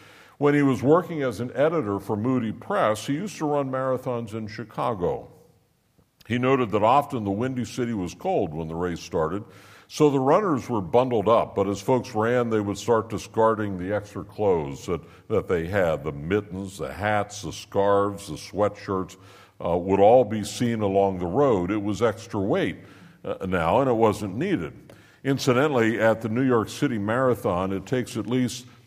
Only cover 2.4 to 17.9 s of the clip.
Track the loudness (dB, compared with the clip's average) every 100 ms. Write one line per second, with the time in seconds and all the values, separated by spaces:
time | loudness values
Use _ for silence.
2.4 | -2 -6 -4 0 0 0 -2 -4 -4 -6
3.4 | -2 -2 -2 -4 -2 -2 -4 -6 -6 -8
4.4 | -10 -12 -12 -6 -4 -2 -2 -4 -8 -20
5.4 | _ _ _ _ _ _ _ _ -4 0
6.4 | 2 2 2 2 4 4 2 -4 -2 -2
7.4 | -2 -4 -6 -4 -4 -4 -6 -6 -4 -2
8.4 | -2 -4 -6 -4 -4 -4 -4 -2 0 -2
9.4 | -8 -20 -20 -20 -10 2 4 4 4 4
10.4 | 2 -2 -2 -4 2 2 4 2 4 4
11.4 | 2 0 0 -2 0 0 0 -2 0 2
12.4 | 2 0 0 -4 2 2 2 -6 -6 2
13.4 | 2 2 -2 -6 -4 -4 -4 -14 -12 -2
14.4 | 2 2 0 -8 -6 -6 -6 -18 -4 -2
15.4 | 0 -2 0 0 0 0 -4 -8 -2 -2
16.4 | -2 -10 -12 -10 -10 -4 -2 -2 -2 -8
17.4 | -12 -12 -6 0 4